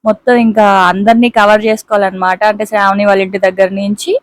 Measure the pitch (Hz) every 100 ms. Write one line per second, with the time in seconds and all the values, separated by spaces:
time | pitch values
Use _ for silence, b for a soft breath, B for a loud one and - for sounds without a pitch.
0 | 220 208 - 240 233 214 208 196 180 185
1 | 202 226 247 233 208 214 220 220 - 208
2 | 190 190 185 185 214 208 214 208 196 202
3 | 208 196 190 190 190 185 190 196 202 208
4 | - 480